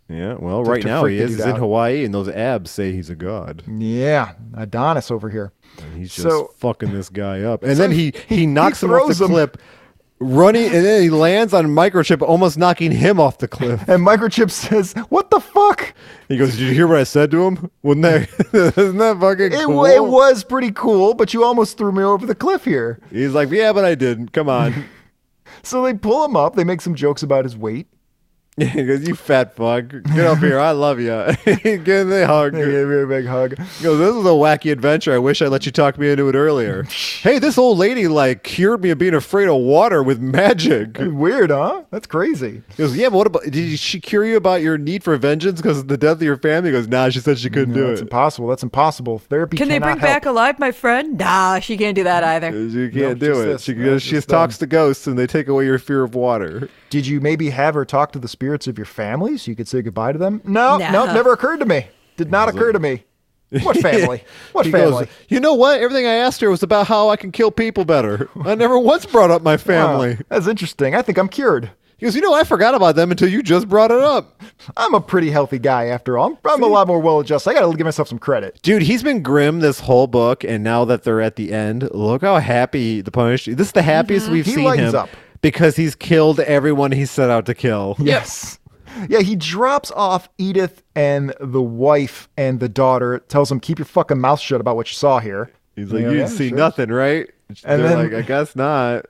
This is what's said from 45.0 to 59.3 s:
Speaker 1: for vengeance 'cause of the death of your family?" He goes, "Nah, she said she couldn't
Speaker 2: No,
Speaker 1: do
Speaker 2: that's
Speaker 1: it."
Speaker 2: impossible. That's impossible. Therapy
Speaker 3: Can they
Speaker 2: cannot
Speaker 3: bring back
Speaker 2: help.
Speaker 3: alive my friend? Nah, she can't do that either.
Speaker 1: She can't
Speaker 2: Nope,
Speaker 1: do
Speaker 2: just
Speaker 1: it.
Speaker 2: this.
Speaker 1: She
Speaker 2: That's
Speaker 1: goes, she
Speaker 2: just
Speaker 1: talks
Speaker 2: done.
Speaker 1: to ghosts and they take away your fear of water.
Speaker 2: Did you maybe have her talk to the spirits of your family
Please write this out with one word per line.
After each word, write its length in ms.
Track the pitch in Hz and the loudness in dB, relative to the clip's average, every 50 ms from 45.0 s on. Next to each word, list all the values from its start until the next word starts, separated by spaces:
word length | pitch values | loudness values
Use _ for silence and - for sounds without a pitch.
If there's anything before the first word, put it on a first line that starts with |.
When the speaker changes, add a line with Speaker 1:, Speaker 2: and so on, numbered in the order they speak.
| - | -2
Speaker 1:
for 140 | 170 160 | -2 0
vengeance 440 | 135 113 139 147 156 156 196 185 165 | 0 2 0 0 0 -2 -2 -2 -2
'cause 180 | 165 220 156 139 | -2 -2 -2 -2
of 80 | 131 135 | -4 -4
the 80 | 143 | -4
death 220 | 131 127 151 165 160 | 0 2 0 0 2
of 40 | 165 | 0
your 140 | 151 143 | -2 -2
family?" 340 | 131 - 156 151 165 180 170 | 0 0 0 0 0 0 0
He 40 | 135 | 0
goes, 120 | 127 117 | -2 -2
"Nah, 220 | 110 123 127 131 131 | 0 0 0 0 0
she 100 | 127 127 | 0 -2
said 200 | 120 151 143 120 | 0 -2 -2 -2
she 120 | 117 123 | -2 -4
couldn't 240 | 110 139 135 123 120 | -2 -2 -2 0 0
Speaker 2:
No, 60 | 135 | -2
Speaker 1:
do 60 | 135 127 | 0 -2
Speaker 2:
that's 140 | 117 98 - | -2 -4 -6
Speaker 1:
it." 20 | |
Speaker 2:
impossible. 420 | - 120 120 127 151 147 - 120 | -4 -2 0 0 0 -2 -4 -4
That's 160 | 117 127 - - | -4 -4 -4 -6
impossible. 560 | 123 - 131 147 156 147 - 123 120 113 110 | -6 -2 0 0 0 0 -4 -6 -8 -8 -8
Therapy 380 | - - 143 147 170 165 - | -8 -4 -4 -2 -2 -2 -2
Speaker 3:
Can 100 | - 285 | -2 -2
they 140 | 285 302 285 | 0 0 0
Speaker 2:
cannot 60 | - | 0
Speaker 3:
bring 120 | 302 - - | -2 -2 0
back 240 | - 285 277 285 285 | 0 0 0 0 0
Speaker 2:
help. 100 | 294 254 | -2 0
Speaker 3:
alive 240 | 226 226 269 285 254 | 0 0 0 0 -2
my 100 | 285 254 | -4 -4
friend? 480 | 247 - - 247 233 254 302 311 285 175 | -4 -2 -2 -2 -2 -2 -2 -4 -6 -4
Nah, 400 | 185 180 180 190 190 185 190 185 | -2 0 0 2 2 2 0 -2
she 180 | 180 - 220 | -4 -6 -6
can't 200 | 196 208 208 202 | -4 -4 -2 -2
do 80 | 196 185 | -2 0
that 180 | 175 175 175 170 | 0 0 0 0
either. 300 | 165 160 165 160 165 135 107 110 113 | 0 -2 -2 -4 -6 -6 -6 -6 -6
Speaker 1:
She 180 | 113 123 127 123 | -4 -4 -4 -4
can't 40 | 117 | -2
Speaker 2:
Nope, 240 | 135 139 135 123 123 | -2 -2 -2 -2 -2
Speaker 1:
do 80 | 139 | 0
Speaker 2:
just 140 | 151 143 127 | 0 0 0
Speaker 1:
it. 40 | 113 | 0
Speaker 2:
this. 160 | 104 - 127 - | -2 -2 -4 -4
Speaker 1:
She 80 | - 127 | -6 -6
Speaker 2:
That's 120 | 110 123 | -2 0
Speaker 1:
goes, 180 | 135 135 139 131 | 0 0 0 0
she 60 | - 156 | -2 -4
Speaker 2:
just 160 | 151 135 - | -4 -2 0
Speaker 1:
talks 300 | - 165 165 156 113 - | 2 2 2 0 -2 -4
Speaker 2:
done. 100 | 170 135 | -4 0
Speaker 1:
to 20 | |
ghosts 380 | 156 160 156 147 139 - - 147 | 2 2 4 2 2 0 -4 -4
and 100 | 131 123 | -2 -2
they 80 | 127 | -2
take 220 | 123 - 160 147 131 | 0 0 -2 -2 0
away 160 | 139 135 135 | 0 0 2
your 160 | 135 131 127 | 2 0 0
fear 240 | - - 143 135 131 | -2 -2 -2 -2 -2
of 100 | 120 113 | -2 -2
water. 540 | 127 123 123 120 110 98 80 80 110 135 - _ _ _ - | -2 -2 0 0 -2 -2 -6 -8 -10 -10 -12 _ _ _ -8
Speaker 2:
Did 180 | - 147 139 131 | -6 -4 -4 -2
you 120 | 143 143 | -4 -2
maybe 300 | 139 147 160 151 160 147 | -2 -2 -2 -2 -2 -4
have 240 | 135 127 139 156 156 | -2 -2 -2 0 0
her 100 | 151 135 | -2 -4
talk 280 | - - 139 147 147 - | -2 -2 -2 -2 -2 -4
to 80 | 143 | -10
the 80 | 120 117 | -12 -12
spirits 400 | - - 127 135 147 143 - - | -12 -8 -6 -6 -6 -6 -6 -8
of 100 | 120 107 | -10 -10
your 60 | 107 | -12
family 520 | - - - 110 104 113 139 180 233 | -12 -10 -10 -8 -6 -4 -4 -4 -4